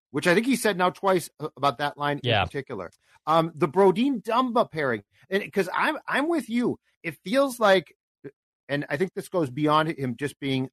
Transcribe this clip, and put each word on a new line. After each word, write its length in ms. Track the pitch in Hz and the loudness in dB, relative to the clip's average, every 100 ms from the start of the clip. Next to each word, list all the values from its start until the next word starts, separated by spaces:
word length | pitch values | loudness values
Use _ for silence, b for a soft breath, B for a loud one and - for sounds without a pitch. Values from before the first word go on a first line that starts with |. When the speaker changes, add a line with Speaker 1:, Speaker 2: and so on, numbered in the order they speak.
| _ | _
Speaker 1:
which 160 | 139 175 | -2 2
I 60 | 175 | 2
think 100 | 240 | 2
he 100 | 247 | 0
said 220 | 214 190 | 0 2
now 140 | 180 | 0
twice 380 | - 196 185 - - | 0 0 0 -2 -10
a-, 100 | 151 - | -12 -2
about 220 | 143 139 | 0 0
that 180 | 147 143 | -4 -4
line 220 | 143 143 | -4 -2
Speaker 2:
Yeah. 180 | 120 107 | 0 0
Speaker 1:
in 40 | 92 | 0
particular. 440 | 143 131 107 85 _ b b 151 | -4 -8 -10 -12 _ b b 0
Um, 260 | 165 165 156 | 2 2 0
the 120 | 160 | -2
Brodin 540 | 170 196 180 277 240 | 4 4 4 0 -2
Dumba 460 | 220 226 254 233 202 | -2 -2 0 0 -2
pairing, 320 | 156 139 110 - b b | -2 -2 -4 -8 b b
and 220 | 190 - | -4 -4
'cause 160 | 202 180 | -4 -2
I'm, 240 | - 226 302 - | -2 -2 -4 -4
I'm 220 | 202 311 | -2 0
with 200 | 330 - | -2 -2
you. 280 | 240 220 110 _ _ | -2 -2 -4 _ _
It 140 | 170 - 185 | -12 -10 -2
feels 340 | 262 277 240 | 0 0 2
like, 360 | 208 190 - _ _ _ 143 _ _ _ - | 4 4 2 _ _ _ -20 _ _ _ -6
and 160 | 143 - | -6 -4
I 60 | 147 | -4
think 160 | 185 202 | -4 -6
this 120 | - | -6
goes 220 | 185 139 | -2 -2
beyond 400 | 123 147 151 156 | 0 2 2 2
him 260 | 143 131 117 | -2 -6 -6
just 240 | 143 - | -8 -6
being 300 | 139 131 131 | -4 -2 -4